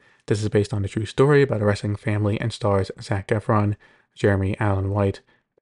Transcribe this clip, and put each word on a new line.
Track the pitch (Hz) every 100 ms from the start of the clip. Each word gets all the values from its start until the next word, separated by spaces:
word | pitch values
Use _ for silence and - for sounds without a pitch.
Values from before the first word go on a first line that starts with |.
| _ _ -
This | 107
is | 107
based | 107 101
on | 104
a | 98
true | 110 104
story | - 139 143
about | 131 107
a |
wrestling | 104 101 104 104
family | 110 104 104 104
and | 113
stars | - 104 98 95 -
Zac | - 98 -
Efron, | 110 - 107 104 104 _ _ _
Jeremy | - 104 98 95 104
Allen | 107 98 98
White, | 101 98 - _ _ _ _